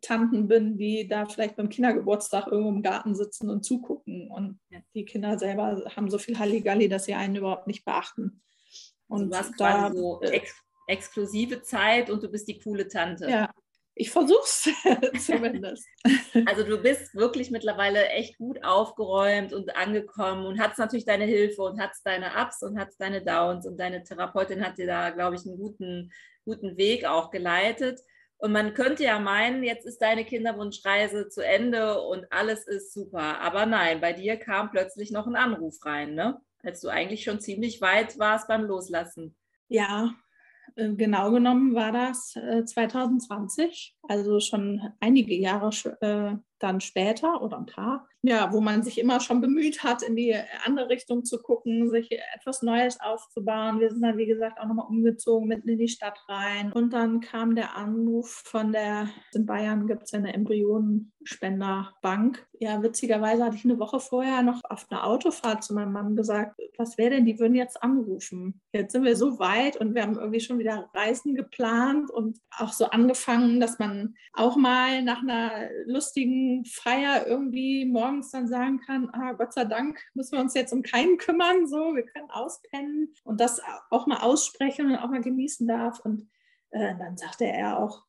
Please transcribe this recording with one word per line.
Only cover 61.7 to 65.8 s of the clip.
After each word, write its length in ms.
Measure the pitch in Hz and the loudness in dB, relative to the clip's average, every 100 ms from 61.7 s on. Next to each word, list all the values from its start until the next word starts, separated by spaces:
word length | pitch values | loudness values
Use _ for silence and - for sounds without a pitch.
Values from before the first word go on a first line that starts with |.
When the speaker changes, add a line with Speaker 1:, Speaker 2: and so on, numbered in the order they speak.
| 190 190 _ 190 196 226 262 - - | -2 -6 _ -2 2 2 0 -14 -6
Speaker 1:
Ja, 220 | 220 214 | -4 0
witzigerweise 600 | 226 233 240 214 214 233 | 0 0 0 2 4 2
hatte 120 | 233 220 | 2 2
ich 80 | 247 | 2
eine 140 | 240 | 2
Woche 200 | 214 262 | 0 -4
vorher 420 | - 247 262 262 | -2 -2 0 2
noch 180 | 247 247 | 2 0
auf 220 | - - - | -6 -12 -8
einer 160 | 196 - | -4 0
Autofahrt 580 | 233 349 - 233 214 | 2 2 0 -2 -2
zu 100 | - | -2
meinem 180 | 208 | -2